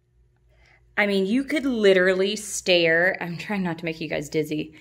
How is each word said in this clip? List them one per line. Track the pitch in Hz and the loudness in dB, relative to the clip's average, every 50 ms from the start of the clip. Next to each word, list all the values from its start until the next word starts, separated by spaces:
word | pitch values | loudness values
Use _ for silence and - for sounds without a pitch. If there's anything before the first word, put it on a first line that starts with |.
| _ _ _ _ _ _ _ _ _ _ _ _ _ _ _ _ _ _ - | _ _ _ _ _ _ _ _ _ _ _ _ _ _ _ _ _ _ -2
I | 208 208 | -2 0
mean, | 202 196 190 190 | 2 2 0 0
you | 190 226 269 269 | 2 0 -2 -2
could | - 285 320 247 | -2 -4 -2 -2
literally | 277 247 220 208 196 190 185 180 190 185 185 190 202 214 | -2 -2 4 4 6 6 6 4 2 2 2 0 -2 -2
stare, | 208 - - - - - 196 180 175 165 160 165 170 175 190 - - | -6 -8 -10 -10 -6 0 2 2 4 4 4 4 4 2 2 0 -2
I'm | 175 170 170 | -8 -8 -8
trying | 156 - - 208 196 | -10 -8 -6 -4 -2
not | 185 175 160 160 | -2 -4 -4 -4
to | 175 | -6
make | 165 160 - | -8 -8 -6
you | 156 147 | -8 -6
guys | 160 156 151 147 | -6 -6 -6 -4
dizzy, | - 156 151 156 156 151 156 - - - | -4 -4 -2 -2 -4 -8 -8 -10 -14 -20